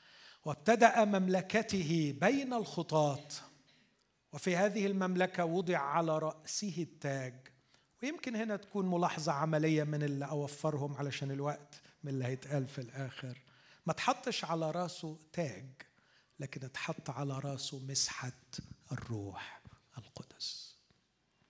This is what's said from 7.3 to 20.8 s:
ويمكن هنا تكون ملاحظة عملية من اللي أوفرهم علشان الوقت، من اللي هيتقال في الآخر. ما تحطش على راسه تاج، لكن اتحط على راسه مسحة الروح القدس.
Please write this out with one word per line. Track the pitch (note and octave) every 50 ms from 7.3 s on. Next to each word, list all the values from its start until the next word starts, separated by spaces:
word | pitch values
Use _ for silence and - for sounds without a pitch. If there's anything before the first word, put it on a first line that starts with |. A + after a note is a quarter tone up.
| B2 B2+ - - - _ _ _ _ _ _ _ _ -
ويمكن | A#3+ C#4 F4 F4 - C4 A3+
هنا | G#3+ A3+ A3 G#3
تكون | F#3+ - - - G3+ F#3+ F#3
ملاحظة | F3 E3+ F3+ E3 - E3+ D3 E3
عملية | C#3+ C#3 D#3 D#3+ D#3+ D3+ D#3 D#3+ D#3+ D3+ D3+
من | D3+ D3+ D3
اللي | D3 D3 C#3+ C#3 C#3
أوفرهم | C3+ D3+ C#3+ A#2+ - - - - D#3 D3 C3+ C#3+ C#3+ C#3
علشان | B2+ C#3+ C#3 C3 - C#3+ C#3
الوقت، | C3+ C#3 C#3 D3 D3 D3 - - - - - - - _ -
من | C#3
اللي | C#3 C3 B2
هيتقال | B2 C3 C3 - C3+ D3 C#3 C3 C3
في | - C#3
الآخر. | B2 A2+ C3 C3+ C3+ B2+ - - C3+ B2+ B2 - - _ - - - - - - -
ما | E3+
تحطش | D#3+ - - A#3+ C4+ - - B3+ - - -
على | D#3 E3+ D#3+ D#3+ D#3
راسه | D#3 F3 F3+ E3 - - E3+ D#3 D#3 D#3+ - _
تاج، | - F3 E3 B2+ G2 F#2+ C3 C3 - - - _ _ _ _ _ _ _ _ _ _ -
لكن | C#3+ C3 - C#3+ C3
اتحط | C3 - - - - D#3 - - -
على | B2 B2 C#3+ C#3 C3+ C3+
راسه | C#3 C#3+ C#3 B2+ - - C#3+ C3+
مسحة | C3 C3+ C#3 - - - - - B2+ B2+ - - - - - - - - - - - -
الروح | C3 - - - A2+ G#2+ G2+ G2 F#2+ - - - - - - - - - _ _ - B2+
القدس. | - - - - - - - - - - - - - - - _